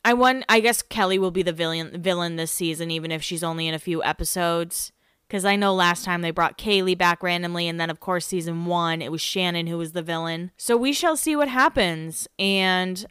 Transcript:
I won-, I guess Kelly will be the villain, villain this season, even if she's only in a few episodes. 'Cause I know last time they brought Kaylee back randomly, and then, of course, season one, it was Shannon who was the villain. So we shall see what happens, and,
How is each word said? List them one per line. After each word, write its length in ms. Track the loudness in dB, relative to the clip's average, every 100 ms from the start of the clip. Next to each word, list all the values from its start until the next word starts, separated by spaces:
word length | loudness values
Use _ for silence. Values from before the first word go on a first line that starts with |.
I 100 | 2
won-, 300 | 4 4 4 4
I 120 | 4
guess 220 | 4 2
Kelly 360 | -2 0 2 2
will 120 | 2
be 120 | 0
the 100 | 0
villain, 500 | 0 -2 -2 -6 -4
villain 340 | 0 0 0 -2
this 140 | -4
season, 400 | -2 -2 -2 -4
even 220 | -4 -4
if 100 | -6
she's 220 | -6 -4
only 240 | -4 -2 -2
in 60 |
a 40 | -4
few 240 | -2 -2
episodes. 880 | 0 -2 -4 -2 0 0 -2 -6 -8 _ _ _ _
'Cause 160 | -2
I 120 | 0 2
know 180 | 2
last 300 | 4 4 2
time 160 | 0 -2
they 100 | -2
brought 280 | 0 0 0
Kaylee 400 | 0 2 2 2
back 240 | 2 2
randomly, 440 | 0 -2 -2 -2 -2
and 140 | -2
then, 100 | -4
of 80 | -4
course, 280 | -2 -2 -2
season 400 | -4 -2 -4 0
one, 340 | 0 0 -2
it 100 | -4
was 100 | -6
Shannon 460 | -4 0 0 0 -2
who 120 | -4
was 140 | -4
the 100 | -6
villain. 480 | -4 -4 -4 -4 -8 -8
So 200 | 0 2
we 160 | 2
shall 240 | 2 0 0
see 180 | 0
what 140 | 2 2
happens, 800 | 4 2 4 0 0 -6 -8 -10 -2
and, 640 | 0 2 2 2 0 -4 -4